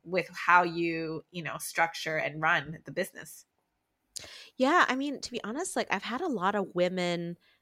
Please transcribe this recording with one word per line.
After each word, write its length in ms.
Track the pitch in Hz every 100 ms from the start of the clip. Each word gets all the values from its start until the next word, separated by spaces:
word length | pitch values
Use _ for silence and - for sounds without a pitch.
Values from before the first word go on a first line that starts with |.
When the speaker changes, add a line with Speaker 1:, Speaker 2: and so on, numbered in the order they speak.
Speaker 1:
with 260 | 170 180 165
how 320 | 180 - 180
you, 640 | 175 165 170 165 160 156 -
you 100 | 175
know, 160 | 147 156
structure 600 | - - 165 - 160 156
and 240 | 139 151
run 380 | 156 170 139 160 -
the 60 |
business. 540 | 180 185 - - - - _ _ _ _ _ _ - - - - -
Speaker 2:
Yeah, 280 | 254 339 -
I 80 | 262
mean, 240 | 285 269
to 100 | -
be 120 | -
honest, 320 | 202 262 381 262
like, 120 | -
I've 120 | 196
had 180 | 202 247
a 60 | 359
lot 280 | 220 185 208
of 120 | 190
women 640 | 175 180 185 175 170 170 175 _ _